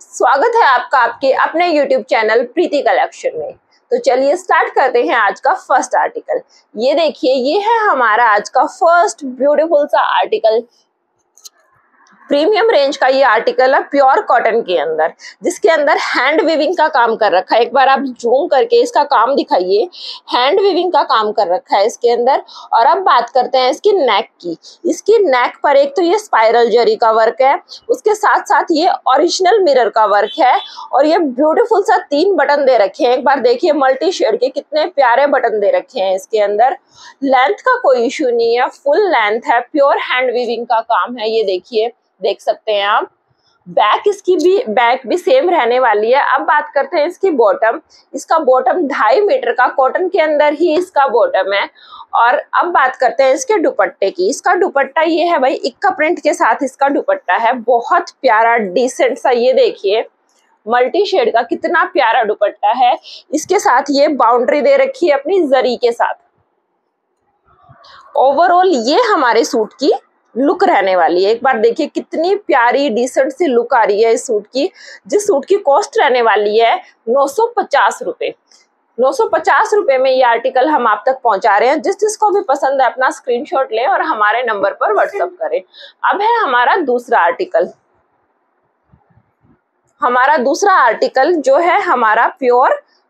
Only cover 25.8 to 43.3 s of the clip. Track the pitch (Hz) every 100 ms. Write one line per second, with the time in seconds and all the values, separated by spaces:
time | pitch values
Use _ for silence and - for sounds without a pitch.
25.8 | 285 285 339 415 - 226 220 233 233 240
26.8 | 220 220 226 220 220 - 262 349 _ -
27.8 | - - 427 415 - 370 359 311 359 302
28.8 | 359 - - 277 339 - 359 427 339 254
29.8 | 202 226 208 202 214 302 254 320 - -
30.8 | - 262 302 349 294 240 311 320 466 427
31.8 | 392 427 - 294 392 339 277 285 269 233
32.8 | 285 - 262 254 247 269 240 247 349 285
33.8 | 262 262 339 - 226 226 262 285 - 302
34.8 | 349 285 247 240 285 269 233 214 196 185
35.8 | 185 240 190 190 - 214 202 208 254 359
36.8 | _ _ - - 269 262 269 403 508 494
37.8 | 349 254 240 - 254 233 233 240 277 -
38.8 | 285 320 392 262 208 220 392 359 370 302
39.8 | 277 392 - 254 254 233 233 233 240 226
40.8 | 233 202 196 247 220 220 196 185 - 226
41.8 | 233 - _ _ 185 196 269 - - 202
42.8 | 202 240 381 _ _